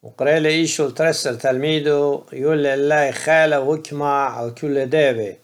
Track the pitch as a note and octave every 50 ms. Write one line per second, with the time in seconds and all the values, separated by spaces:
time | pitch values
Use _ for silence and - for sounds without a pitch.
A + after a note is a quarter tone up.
0 | _ A2+ - - C3 C#3+ D#3 D#3+ D#3 D#3 D#3 D#3+ E3 D#3 - - D3+ C3+ A#2+ -
1 | D#3 E3 D#3 D#3 - C#3+ A#2+ A#2 - C3+ B2+ B2+ C#3 D#3 D#3 D#3 C#3+ D3+ D3 C#3+
2 | C#3+ C#3+ C#3+ - - - - C3 C3 D3+ D#3+ D3+ C#3+ C#3+ C3+ C3+ C#3 D3 D3+ D3+
3 | D3 C3+ A#2+ - - D#3 D#3+ D#3+ D#3+ D#3 D3+ C#3+ C3+ C3+ D#3 D#3 D#3 - D3 C#3+
4 | D3 C#3+ C#3 C#3 C#3 C3 A#2 A#2 A#2+ A#2 A#2 - - D3+ C#3 C#3 C3+ B2+ C3+ D#3
5 | D3 C#3 B2 A2+ G#2+ G2+ - -